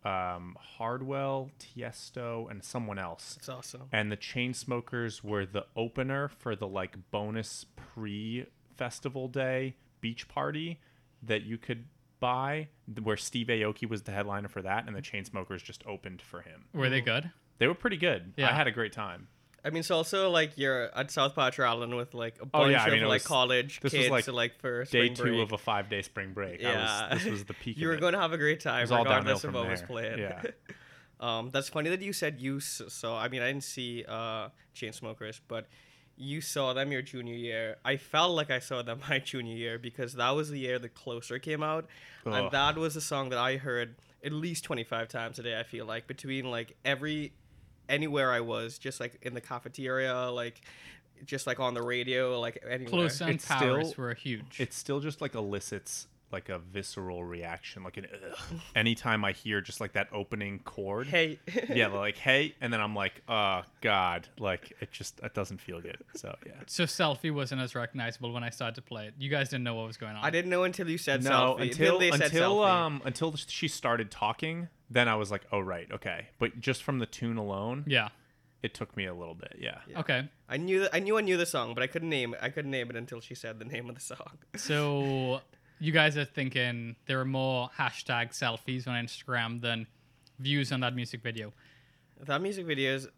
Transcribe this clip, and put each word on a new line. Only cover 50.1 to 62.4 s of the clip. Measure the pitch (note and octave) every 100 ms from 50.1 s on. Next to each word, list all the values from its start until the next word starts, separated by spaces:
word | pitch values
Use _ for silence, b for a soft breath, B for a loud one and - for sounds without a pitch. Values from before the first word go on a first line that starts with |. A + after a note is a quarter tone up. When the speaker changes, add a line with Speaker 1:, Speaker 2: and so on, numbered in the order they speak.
| B2+ B2+
Speaker 2:
like, | B2 A#2+ A#2 B B B B B - C3+
just, | C#3 C3+
like, | B2
on | B2+
the | A#2+
radio, | A#2+ B2 B2 B2+ B2+ B2
like, | A#2 A#2 A#2
anywhere. | B2+ B2
Speaker 3:
Close | F3 E3+ -
and | E3
Speaker 1:
It's | D#3+ -
Speaker 3:
Paris | C#3 C3 C3+ D#3+
Speaker 1:
still, | C#3+
Speaker 3:
were | B2
huge. | A#2+ C3+ A2+ C#3 -
Speaker 1:
it | B2+
still | - - C#3+
just, | D3+ D3
like, | C#3+ A#2
elicits, | G#2 G2+ - G2+ - - - _ _
like, | F#2+ -
a | F2+
visceral | E2+ G2 F#2+ - F#2 F2
reaction, | F2 F2 E2+ E2 - -
like | F2+ -
an | F#2+
ugh. | - - - - E3 -
Speaker 2:
<laughs> | -
Speaker 1:
Anytime | A2 A2+ B2 A2
I | G2+
hear | F#2+ A2 G#2
just, | F#2+ -
like, | G#2
that | G2+ G2
opening | G#2+ G2+ G#2+ G2+ G2
chord. | - - G2 G2+ C3+
Speaker 2:
Hey. | E3+ D#3+ D3+
<laughs> | - G3 A3+
Speaker 1:
Yeah, | C#3+ G#2+
like, | G2 G#2 G#2
"Hey," | C#3 C3+